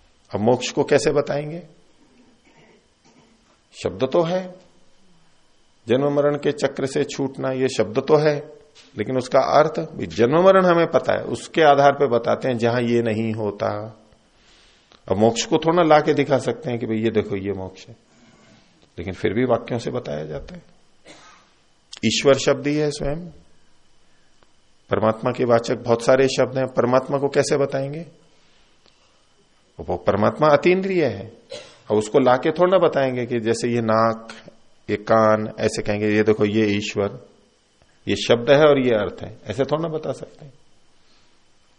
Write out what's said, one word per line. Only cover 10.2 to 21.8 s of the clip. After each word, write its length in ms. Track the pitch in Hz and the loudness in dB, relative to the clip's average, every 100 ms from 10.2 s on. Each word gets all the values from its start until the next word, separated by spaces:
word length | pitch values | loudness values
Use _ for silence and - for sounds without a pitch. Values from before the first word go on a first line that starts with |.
| 120 156 | 2 4
मरण 220 | 185 190 180 | 6 6 4
हमें 200 | 170 165 | 4 2
पता 260 | 147 - | 0 0
है, 100 | 101 113 | -2 -2
उसके 360 | 120 - - | -8 -4 4
आधार 280 | 151 139 143 | 6 6 6
पर 140 | 139 135 | 4 2
बताते 380 | 117 117 120 135 | 0 0 -2 -2
हैं 100 | 120 | 0
जहां 240 | 117 123 | 0 0
ये 180 | 120 117 | 0 0
नहीं 300 | 117 107 113 | 0 -2 -4
होता। 360 | 110 107 101 104 104 110 - _ _ _ _ _ _ _ _ _ _ - | -4 -6 -4 -4 -4 -10 -16 _ _ _ _ _ _ _ _ _ _ -6
अब 100 | 101 | 0
मोक्ष 280 | 110 113 - | 2 0 -2
को 120 | 156 | 2
थोड़ा 260 | 160 175 160 | 4 4 6
ला 140 | 151 | 4
के 140 | 151 | 4
दिखा 240 | 143 135 135 | 0 2 0
सकते 300 | 120 113 127 | -2 -6 -6
हैं 100 | 117 | -6
कि 60 | 113 | -4
भाई 120 | 110 | -2
ये 140 | 113 | 0
देखो 240 | 107 98 98 | -2 -2 -6
ये 160 | 95 | -6
मोक्ष 340 | 95 95 - - | -8 -10 -16 -20
है, 80 | 117 _ _ _ _ _ _ _ _ _ - | -20 _ _ _ _ _ _ _ _ _ -12
लेकिन 160 | 87 | -12
फिर 200 | 90 101 | -4 -2
भी 120 | 101 127 | 0 0
वाक्यों 340 | 117 - 120 | 0 -2 -6
से 120 | 151 | -6
बताया 340 | 123 123 147 156 | -8 -8 -8 -8
जाता 300 | 147 - 180 | -12 -12 -18
है। 60 | - _ _ _ - - - - _ _ _ _ | -20 _ _ _ -20 -20 -20 -20 _ _ _ _